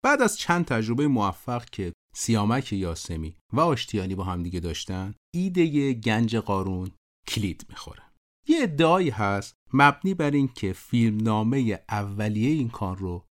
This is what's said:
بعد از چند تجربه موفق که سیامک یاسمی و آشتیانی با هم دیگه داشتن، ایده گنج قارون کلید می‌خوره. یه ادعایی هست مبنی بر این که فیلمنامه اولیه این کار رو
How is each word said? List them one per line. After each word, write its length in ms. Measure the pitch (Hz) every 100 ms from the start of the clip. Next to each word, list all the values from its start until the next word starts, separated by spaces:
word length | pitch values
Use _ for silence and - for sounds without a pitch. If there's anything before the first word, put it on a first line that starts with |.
بعد 180 | 254 285
از 160 | 226 -
چند 280 | - 175 170
تجربه 420 | 120 110 120 147
موفق 640 | 123 101 92 - 120 -
که 240 | - 90 - _ -
سیامک 580 | - 113 104 127 127
یاسمی 640 | 98 92 82 - 82 80 - _
و 60 | 117
آشتیانی 560 | 165 135 - 107 95 95
با 80 |
هم 200 | 92 90
دیگه 160 | 87 87
داشتن، 540 | 85 80 - 92 95 107 _
ایده 600 | 170 190 180 165 147 139
گنج 420 | 120 117 110 113 113
قارون 560 | - 98 95 92 92 - _ _ -
کلید 380 | - 101 80 -
می‌خوره. 340 | - - - - _ _ _ -
یه 100 | 320
ادعایی 480 | 240 147 165 180 175
هست 440 | 104 101 101 - _ _
مبنی 400 | 135 143 143 190
بر 180 | 185 151
این 160 | 143 135
که 260 | - 98
فیلمنامه 1120 | 92 - 120 113 107 110 107 110 135 117 95 -
اولیه 640 | 107 101 101 107 107 120
این 180 | 160 120
کار 280 | - 98 92
رو 280 | 95 87 _